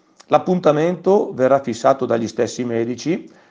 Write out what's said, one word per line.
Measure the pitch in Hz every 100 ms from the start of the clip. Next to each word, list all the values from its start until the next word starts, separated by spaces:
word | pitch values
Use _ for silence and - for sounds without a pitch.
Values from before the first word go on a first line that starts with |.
| _ _ -
l'appuntamento | 147 170 180 156 151 170 180 190 202 -
verrà | 127 127 135
fissato | 127 110 131 135 120
dagli | 117 110
stessi | - 110 - 123
medici, | 117 117 117 147 185 - _ _